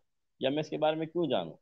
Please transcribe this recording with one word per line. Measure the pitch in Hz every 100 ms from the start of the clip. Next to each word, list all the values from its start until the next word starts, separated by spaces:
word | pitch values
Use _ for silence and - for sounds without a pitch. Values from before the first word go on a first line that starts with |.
| _ _ _ -
या | 131
मैं | 147
इसके | 151 151
बारे | 156 160
में | 160
क्यों | 170 165
जानूं? | 113 82 78